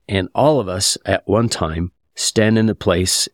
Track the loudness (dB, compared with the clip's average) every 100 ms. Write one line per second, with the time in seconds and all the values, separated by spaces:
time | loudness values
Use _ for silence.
0 | -6 -4 -2 2 2 2 0 -2 -4 -4
1 | -2 -2 0 0 0 -2 -4 -4 -6 -8
2 | _ -10 -4 2 2 4 2 0 0 0
3 | 0 -2 -4